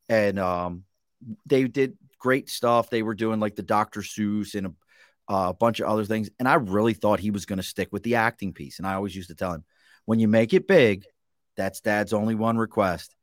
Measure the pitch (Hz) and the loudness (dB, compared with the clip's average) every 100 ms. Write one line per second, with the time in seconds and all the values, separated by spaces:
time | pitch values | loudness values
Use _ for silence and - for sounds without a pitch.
0 | - 110 104 98 92 90 90 87 - _ | 0 2 2 0 -2 -2 -4 -8 -16 _
1 | _ _ 120 107 - 135 131 139 135 - | _ _ -16 -16 0 0 2 -2 -2 -4
2 | _ _ 127 131 - - 120 120 113 117 | _ _ 0 0 -2 -2 2 2 2 -2
3 | 110 107 110 110 107 101 92 107 107 104 | -2 -2 -2 0 -2 -4 0 0 0 -4
4 | 98 - 104 104 101 104 95 78 _ _ | -10 -4 -2 -2 -4 -6 -8 -12 _ _
5 | _ _ - 98 90 92 117 110 90 107 | _ _ -4 0 0 2 0 0 -2 0
6 | 101 110 104 - 135 160 104 101 117 110 | 0 -2 -4 -2 2 2 2 2 2 2
7 | 104 101 104 101 - 95 92 - 92 101 | 0 0 0 -6 -6 -6 -6 -6 -6 -6
8 | 117 117 113 - 98 82 69 - 95 95 | -2 0 0 -2 -10 -10 -14 -8 -6 -4
9 | 101 92 87 82 92 82 - _ _ _ | -6 -8 -14 -8 -6 -6 -12 _ _ _
10 | - 113 110 110 117 185 - 180 117 95 | -2 2 4 4 4 2 6 6 6 2
11 | - _ _ _ _ - 95 - 110 104 | -6 _ _ _ _ -6 -6 -4 -2 0
12 | 98 107 110 110 113 113 110 - 95 85 | 0 0 0 0 0 0 0 0 0 -2
13 | - _ | -8 _